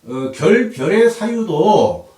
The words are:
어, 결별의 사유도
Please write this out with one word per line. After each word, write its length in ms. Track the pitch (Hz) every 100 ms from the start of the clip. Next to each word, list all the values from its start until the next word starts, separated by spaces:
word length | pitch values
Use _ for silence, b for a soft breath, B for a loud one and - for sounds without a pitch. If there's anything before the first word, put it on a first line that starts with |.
| 117
어, 240 | 131 131
결별의 760 | - 160 233 226 - 190 214 233
사유도 1000 | 226 226 233 220 151 208 208 - - -